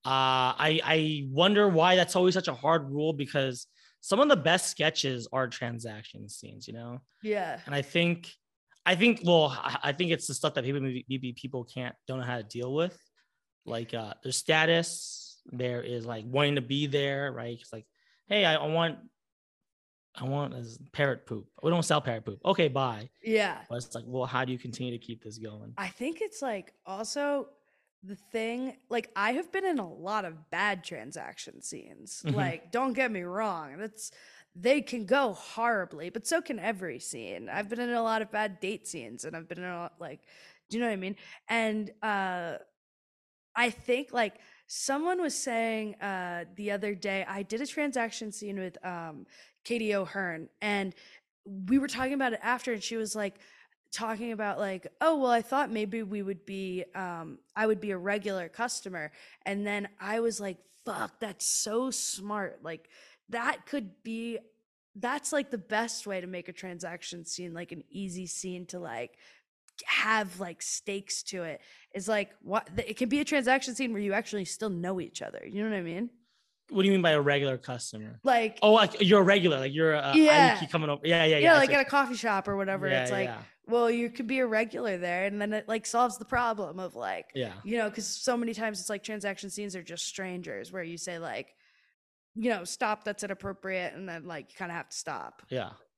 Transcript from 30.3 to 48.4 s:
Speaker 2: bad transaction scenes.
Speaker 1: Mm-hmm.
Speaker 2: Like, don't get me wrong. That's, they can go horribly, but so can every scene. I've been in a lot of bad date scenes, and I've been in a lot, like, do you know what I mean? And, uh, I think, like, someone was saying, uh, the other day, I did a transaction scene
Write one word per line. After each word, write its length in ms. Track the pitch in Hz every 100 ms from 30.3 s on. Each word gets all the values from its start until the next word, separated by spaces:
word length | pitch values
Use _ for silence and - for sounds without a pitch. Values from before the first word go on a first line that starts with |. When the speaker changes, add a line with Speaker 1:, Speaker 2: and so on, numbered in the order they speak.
| 160 156
Speaker 2:
bad 340 | 165 202 190
transaction 760 | - 151 117 156 - - - -
scenes. 640 | - - - - - - 160
Speaker 1:
Mm-hmm. 300 | 131 185 165
Speaker 2:
Like, 160 | -
don't 220 | - 269
get 180 | 240 254
me 120 | 202
wrong. 540 | 175 185 220 175 147 143
That's, 340 | 214 - - - - - _ 180
they 260 | 196 285
can 240 | - 247 196
go 280 | 269 262
horribly, 760 | 180 - - 233 220 175 151 170
but 160 | 226 -
so 140 | 330
can 180 | 339 233
every 400 | 190 202 180 127
scene. 500 | - 120 104 92 92
I've 180 | 139 208
been 120 | 226
in 100 | 240
a 140 | 240
lot 180 | 226 220
of 100 | 214
bad 280 | 208 214 180
date 280 | 190 220 -
scenes, 380 | 165 113 120 151
and 100 | 165
I've 140 | 165
been 80 | 170
in 60 | 180
a 120 | 175
lot, 160 | 175 _
like, 220 | 165 - _ - - _ _
do 80 | 220
you 40 |
know 60 | 240
what 60 |
I 40 | 202
mean? 200 | 185 202 - - -
And, 420 | 233 220 214 208 -
uh, 580 | 214 202 190 180 170 147 - _ _ _ _ _ _ _ _ 226
I 140 | 240
think, 420 | - - 247 285
like, 260 | 240 214 - - - _
someone 540 | - - 277 330 370
was 140 | 330 -
saying, 540 | - 226 226 220 214 196
uh, 440 | 202 190 180 175 170 180
the 160 | 208
other 220 | 202 208 196
day, 280 | 202 196 185
I 160 | 190
did 180 | 196 220
a 60 | 277
transaction 640 | - 294 254 226 - 214
scene 280 | 196